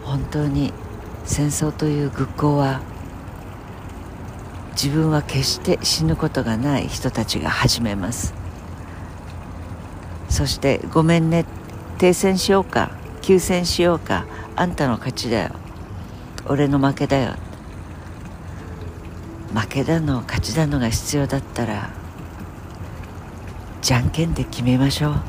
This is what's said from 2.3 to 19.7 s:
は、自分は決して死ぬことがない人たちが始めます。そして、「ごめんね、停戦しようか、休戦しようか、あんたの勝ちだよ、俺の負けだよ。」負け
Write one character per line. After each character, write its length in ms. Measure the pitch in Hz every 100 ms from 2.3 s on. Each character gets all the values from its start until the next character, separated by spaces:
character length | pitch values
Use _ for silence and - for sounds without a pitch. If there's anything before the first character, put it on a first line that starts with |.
| - 151 143
は、 220 | 139 131 - - - - - - - - - - - - - - - - - - -
自 180 | - 143
分 220 | 151 156
は 100 | 151
決 220 | - 131
し 180 | 135 -
て 160 | - 180
死 200 | - -
ぬ 120 | 160 160
こ 140 | 156
と 140 | 139
が 140 | 120 110
な 220 | 135 139
い 80 | 92
人 240 | - 131
た 140 | - 110
ち 140 | -
が 120 | 80
始 300 | - 123 -
め 140 | 117 101
ま 160 | 104
す。 220 | - - - - - - - - - - - - - - - - - - - - - -
そ 200 | - 143
し 120 | -
て、 220 | 139 - -
「ご 120 | 165
め 160 | 160 170
ん 100 | 160
ね、 160 | 165 165 - - - - -
停 140 | 185
戦 260 | 180 196 190
し 120 | -
よ 100 | 196
う 40 | 185
か、 240 | - 92 - - -
休 160 | - 190
戦 300 | 175 180 175
し 160 | -
よ 100 | 175 165
う 40 |
か、 260 | - 90 - - - -
あ 100 | 180
ん 60 |
た 160 | - 139
の 60 |
勝 180 | 113 -
ち 180 | - 123
だ 140 | 110
よ、 80 | 85 - - - - - - - - - -
俺 200 | 139 143
の 120 | 139
負 160 | 139 135
け 100 | 143
だ 140 | 139
よ。」 160 | 120 - - - - - - - - - - - - - - - - - - - - - -
負 140 | 107
け 160 | 107